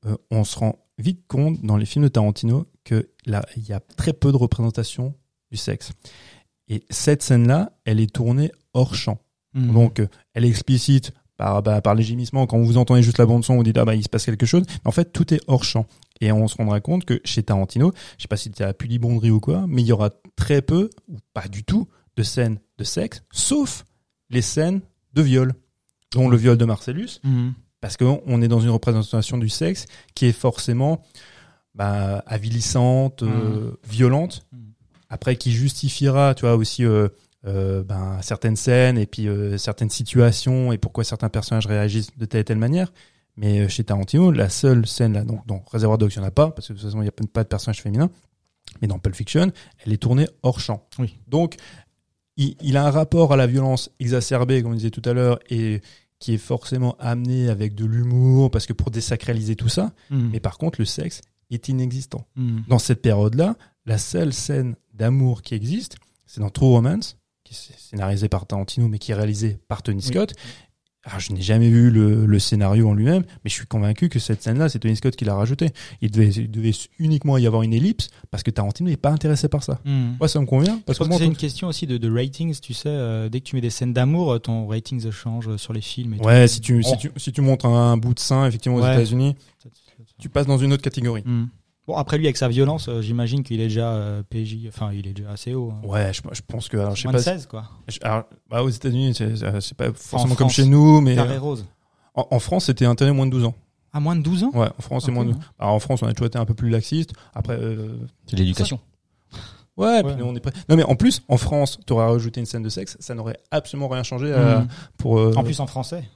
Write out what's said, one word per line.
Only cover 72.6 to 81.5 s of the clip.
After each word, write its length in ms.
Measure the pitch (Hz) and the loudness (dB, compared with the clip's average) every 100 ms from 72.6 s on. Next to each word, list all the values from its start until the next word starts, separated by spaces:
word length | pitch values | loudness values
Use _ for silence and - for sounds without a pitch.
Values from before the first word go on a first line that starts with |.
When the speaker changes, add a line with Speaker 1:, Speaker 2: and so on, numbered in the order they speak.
| 101 104 113 | 2 4 4
Speaker 1:
en 40 | |
lui-même, 300 | 101 117 180 180 - | 4 2 2 0 -8
mais 60 | 104 | -8
je 40 | |
suis 120 | - - | -8 -6
convaincu 440 | 113 101 107 175 | -2 -2 0 0
que 100 | 131 | 0
cette 240 | - 110 | -2 -4
scène-là, 240 | - 120 160 | -2 0 0
c'est 120 | 117 | 0
Tony 180 | 110 110 | -2 0
Scott 180 | 135 - | -2 -2
qui 80 | |
l'a 100 | 107 | -2
rajouté. 360 | 98 110 139 165 - - - | 0 0 0 -2 -4 -16 -6
Il 100 | 113 | -2
devait, 160 | 107 107 | 4 4
il 240 | 101 113 | 4 -4
devait 220 | 110 110 104 - _ | -2 -2 -2 -6 _
uniquement 380 | 156 151 147 135 | 0 0 2 2
y 100 | 117 | 2
avoir 140 | 113 | 2
une 100 | 113 | 2
ellipse, 360 | 113 170 226 - _ - | 2 0 -2 -8 _ -12
parce 140 | - | -8
que 80 | - | -6
Tarantino 380 | 113 101 - 180 | -4 -4 -4 -4
n'est 80 | 151 | -2
pas 120 | 143 | 0
intéressé 380 | 151 151 147 147 | 0 0 0 0
par 160 | 147 | -2
ça. 160 | - 135 143 | -4 -6 -2
Speaker 2:
Hmm. 300 | 139 120 123 | -2 -2 -2
Speaker 1:
Moi, 80 | 151 | -2
ça 140 | 156 | 0
me 40 | 131 | 0
convient, 320 | 131 165 226 - | 2 2 0 -4
parce 120 | 135 | -2
Speaker 2:
Je 20 | |
pense 80 | 156 | 0
Speaker 1:
que 20 | |
moi, 60 | 175 | 2
Speaker 2:
que 60 | |
c'est 40 | 160 | 2
Speaker 1:
tout 20 | |
Speaker 2:
une 60 | 156 | 0
question 300 | 151 | -4